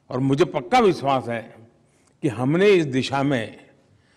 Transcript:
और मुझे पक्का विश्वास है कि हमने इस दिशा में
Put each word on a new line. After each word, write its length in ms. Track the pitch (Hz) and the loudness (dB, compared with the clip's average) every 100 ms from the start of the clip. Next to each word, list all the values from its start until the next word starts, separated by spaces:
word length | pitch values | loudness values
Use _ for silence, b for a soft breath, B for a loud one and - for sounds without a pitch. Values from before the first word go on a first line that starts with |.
| - | -10
और 100 | 127 | -4
मुझे 260 | 135 139 180 | 0 2 0
पक्का 340 | - - 254 | -2 0 4
विश्वास 480 | 214 165 139 131 113 | 4 2 0 -2 -2
है 280 | 117 107 - - _ _ _ _ _ | -8 -10 -20 -20 _ _ _ _ _
कि 60 | 151 | -6
हमने 420 | 110 127 165 202 | -2 -2 2 4
इस 160 | 190 147 | 4 2
दिशा 380 | 127 120 135 | -2 -2 -2
में 460 | 139 131 104 - - _ _ _ _ | -2 -2 -4 -12 -20 _ _ _ _